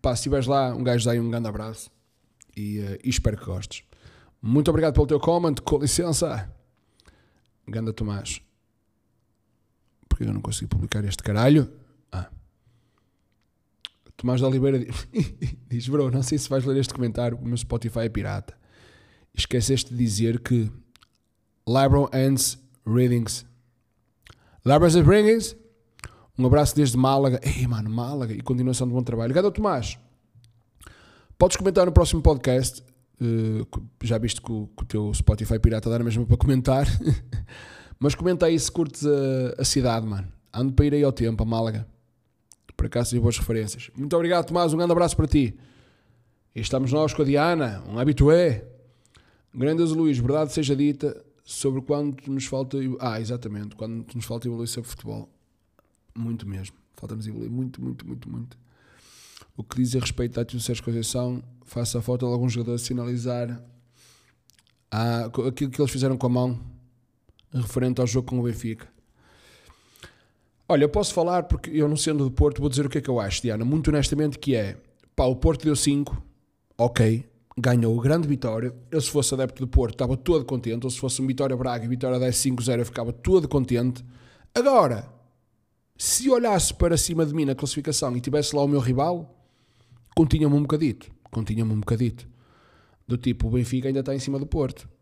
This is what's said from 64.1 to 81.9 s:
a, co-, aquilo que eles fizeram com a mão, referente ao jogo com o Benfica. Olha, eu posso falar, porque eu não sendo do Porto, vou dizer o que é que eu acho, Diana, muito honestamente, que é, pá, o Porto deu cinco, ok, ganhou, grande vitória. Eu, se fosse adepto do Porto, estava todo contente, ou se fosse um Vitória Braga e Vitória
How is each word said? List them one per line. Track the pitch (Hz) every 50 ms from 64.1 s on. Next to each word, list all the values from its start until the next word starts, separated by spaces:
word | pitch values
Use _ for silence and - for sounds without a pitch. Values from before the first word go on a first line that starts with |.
| _ _ _ _ _ _ _ _ _ _ _ _ _ _ _ _
a, | - 110 113 117 117 117 117 113
co-, | 113 - 120
aquilo | 131 127 - 147 135
que | 123 -
eles | 147 131
fizeram | - 135 131 135 131 127
com | -
a | 123
mão, | 123 123 127 127 123 117 - - - - - _ _ _ _ _ _ _ _ _ _ _ _ _ -
referente | 131 120 101 - 131 127 127 127 131
ao | 127 120
jogo | 107 131 127 127
com | 127 123
o | 120
Benfica. | 120 113 113 - 113 110 - - - _ _ _ _ _ _ _ _ _ _ _ - - _ _ - - _ _ _ _ _ - - _ _ _ _ _ _ _ _ _ _ _ _
Olha, | 180 143 143
eu | 147
posso | - 208 202 - -
falar, | 180 165 175 180 180 165
porque | 175 160 135 - 170
eu | 160 156 151 147
não | 151 147
sendo | - 160 156 147 139
do | 131
Porto, | 127 - 151 147 143 -
vou | 139 147
dizer | 127 135 147
o | 139
que | - 147
é |
que | 127 -
eu | 127 120
acho, | 104 98 92 -
Diana, | - 120 110 107 117
muito | 123 147 160 143 -
honestamente, | 151 147 139 - 160 147 151 147 135 -
que | - 143 131
é, | 113 104 98 95 - _ _ _ _ _ _ _
pá, | - 143
o | 127 131
Porto | 123 - 165 156 127 -
deu | 156 147
cinco, | 127 - 143 143 143 143 - - - - - _ _ _ _ _ _ _ _ _ -
ok, | 117 120 120 - 117 110 113 113 107 - _ _ _ _ - -
ganhou, | 120 127 123 120 117 113 113 120
grande | 113 135 151 170 165
vitória. | 147 143 127 131 120 110 110 120 123 120 - - -
Eu, | - 156
se | 135 -
fosse | - 147 127 - 139
adepto | 131 131 123 - -
do | 135 123
Porto, | - 131 123 113 -
estava | - 131 123 131
todo | 127 - 175 170 156 123
contente, | 120 135 123 - 120 113 120 123
ou | 131
se | 123 -
fosse | - 131 123 -
um | 135 131
Vitória | 127 131 143 135 131 123
Braga | 131 131 120 120 110
e |
Vitória | 117